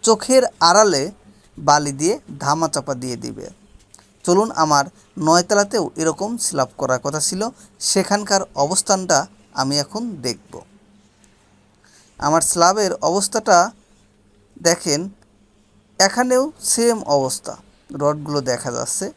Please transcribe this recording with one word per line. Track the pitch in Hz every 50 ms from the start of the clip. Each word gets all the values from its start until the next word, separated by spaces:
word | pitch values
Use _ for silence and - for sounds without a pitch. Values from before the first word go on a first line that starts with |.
| -
চোখের | 220 226 214 - - 262 262 247 - - _ 165 165
আড়ালে | 175 202 220 208 175 139 135 175 202 - _ - - _ _ _ _ -
বালি | 156 143 147 147 147 143 139 135
দিয়ে | 151 170 220 302 _ - 151 139 -
ধামাচাপা | 139 147 160 165 156 - 147 127 - 139 123 123
দিয়ে | 127 123 117 120
দিবে। | 120 110 101 92 - - _ _ _ _ - _ _ _ - _ _ _ _ _
চলুন, | - 175 190 214 226 - - 160
আমার | 156 147 143 139 175 _ _ _ _ _ - 151
নয়তলাতেও | 156 165 175 175 - 214 202 202 202 233 226 170 - - - 160
এরকম | 160 151 - 196 214 240 233 -
স্ল্যাব | - 185 147 131 123 - -
করার | 135 127 127 123 -
কথা | 143 143 156 147 -
ছিল, | - 185 208 233 - _ - - _ _ - -
সেখানকার | - 196 190 - 202 208 208 202 202 190 190 - - 151 139
অবস্থানটা | 147 180 185 - - 202 190 185 175 170 139 156 196 - _ - _ _ -
আমি | 131 135 139 147 139
এখন | 143 - 214 240 240 208 156 120
দেখব। | 131 113 101 _ _ - 82 - _ _ _ _ _ _ _ _ _ _ _ _ _ _ _ _ _ _ _ _ _ _ _ _ _ _ _ _ _ _ - -
আমার | - 156 165 160 -
স্ল্যাবের | - 175 170 185 196 214 208 190 - - - 151
অবস্থাটা | 170 202 190 - - 226 214 233 196 175 175 214 - _ _ _ _ _ _ _ _ _ _ _ _ _ _ _ _ - 170
দেখেন, | 170 170 175 - 175 147 147 175 196 196 _ _ _ _ _ _ _ _ _ _ _ _ _ _ _ _ _ 190
এখানেও | 196 - 240 247 254 254 254 269 311 311 _ - - -
সেম | - 233 233 233 214 - - 143
অবস্থা, | 143 135 131 127 - _ - - - - _ _ _ _ _ 139 139 143
রডগুলো | 143 151 151 147 151 147 147 131 127
দেখা | 123 120 - 139 120
যাচ্ছে। | 120 120 120 - - 190 202 -